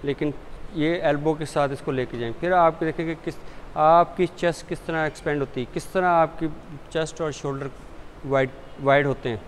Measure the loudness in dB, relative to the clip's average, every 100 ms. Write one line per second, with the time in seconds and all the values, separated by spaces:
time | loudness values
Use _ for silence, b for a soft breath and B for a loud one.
0 | -2 -2 -2 -4 -10 -12 -8 -2 0 2
1 | 2 2 0 0 -2 0 0 0 -2 -2
2 | -2 -4 -4 -2 2 6 6 4 -2 -2
3 | -4 -4 -8 -8 B B B 4 8 8
4 | 6 2 -2 2 0 0 -6 -8 -4 -2
5 | -2 -2 -2 -2 -2 -2 -4 -6 -2 0
6 | 4 6 4 2 -4 -4 -12 -14 -6 -2
7 | -2 -2 -4 -2 -4 -4 -6 -10 -16 -16
8 | -16 -12 0 2 2 -2 -14 -2 4 6
9 | 4 0 -2 -6